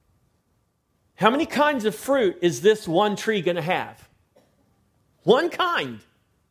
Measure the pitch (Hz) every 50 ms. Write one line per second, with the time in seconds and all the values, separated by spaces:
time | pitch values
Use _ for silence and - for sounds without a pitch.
0 | _ _ _ _ _ _ _ _ _ _ _ _ _ _ _ _ _ _ _ _
1 | _ _ _ - 180 220 240 285 330 - - 254 294 294 294 254 208 214 - -
2 | - - 277 269 226 180 - - 175 175 151 135 156 208 220 214 - 170 160 175
3 | 208 208 202 185 - 226 220 202 151 175 175 170 147 175 180 147 113 104 101 -
4 | - _ _ _ _ _ _ _ _ _ _ _ _ _ _ _ _ _ _ _
5 | _ _ _ _ _ 160 226 269 339 339 - - 370 349 339 254 156 131 117 104
6 | - _ _ _ _ _ _ _ _ _